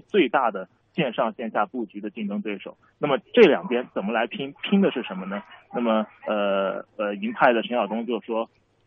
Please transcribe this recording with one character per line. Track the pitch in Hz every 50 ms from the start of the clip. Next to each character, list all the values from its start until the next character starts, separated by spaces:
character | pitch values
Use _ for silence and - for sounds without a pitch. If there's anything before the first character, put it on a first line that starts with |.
| -
最 | _ - 202 147 113
大 | - 143 127 113
的 | 101 95 92 - _ _ _ _ -
线 | 180 151 123 110
上 | - 123 113 101
线 | - 120 110
下 | - 117 104
布 | 92 - 127 113
局 | 95 - 101
的 | 101 107
竞 | - 117 107
争 | 101 101 104
对 | 101 107 101 95
手。 | - - - _ _ _ _ -
那 | -
么 | 147 135 123 - _ -
这 | 240 220
两 | 160 123 90 85
边 | 98 120 120 127 - -
怎 | - 95
么 | 104
来 | 117 110 120
拼？ | - - 110 139 139 - - - -
拼 | 202 196
的 | 190 147
是 | - 127 107
什 | - 95
么 | 92 92
呢？ | 95 98 101 - - - - _ - -
那 | 123
么， | 120 113 110 110 107 - - - -
呃， | - 107 104 101 101 98 98 98 95 98 98 - _ _
呃， | - 107 104 104
银 | 98 101 117 117
泰 | - 151 131 117
的 | 113
陈 | 104 101
晓 | 120 120 104
东 | 98 107 117 117
就 | 117 117 101
说， | - - 113 110 113 - _ _ _ _ _ _ _